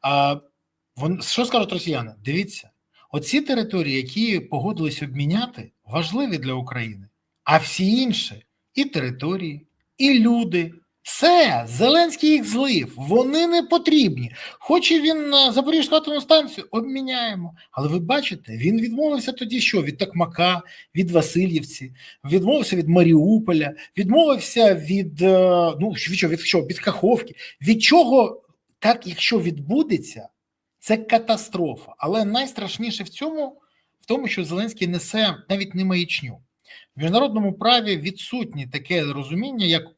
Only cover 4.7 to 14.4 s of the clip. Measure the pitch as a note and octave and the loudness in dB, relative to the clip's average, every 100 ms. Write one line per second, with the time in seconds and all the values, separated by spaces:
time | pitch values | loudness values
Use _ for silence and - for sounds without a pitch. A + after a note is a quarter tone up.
4.7 | E3+ D3+ - C#3 C3+ C#3+ G#3 B3 - - | -4 -6 -6 -8 -4 -2 -2 -4 -10 -18
5.7 | _ G#2+ D#3+ D#3+ A#3 C4+ D#3 C3 B2+ B2+ | _ -8 -6 -4 -4 -4 -4 -6 -6 -8
6.7 | B2 A2+ G2+ G2 _ _ _ - D#3 D#3 | -8 -10 -12 -20 _ _ _ 0 0 0
7.7 | - F#3+ B3 B3+ - - G#2 _ _ _ | -2 2 2 0 -2 -6 -12 _ _ _
8.7 | C4+ C#4+ D#3+ B2+ B2+ D3 F#3 E3 D3 - | -4 -4 -4 -6 -6 -6 -6 -6 -12 -16
9.7 | _ _ - C4+ B3+ A3+ A#3 F#3 F3 E3 | _ _ 0 2 4 4 2 0 -2 -4
10.7 | - _ _ - - D#4+ F4 B3+ A#2+ A2+ | -10 _ _ -6 2 6 6 4 2 -4
11.7 | B2 A3+ D#4+ E4+ - D4+ D4+ G#3 A#3 C#4 | 0 4 4 2 2 2 2 2 -2 0
12.7 | F3+ A#2+ A#2+ C#3 A3+ B3+ D#4 E4+ E4+ E4 | 0 -4 -8 0 2 2 0 2 0 0
13.7 | E4+ E4 D4+ G3+ B2+ A#2+ - | 0 4 4 4 0 -8 -12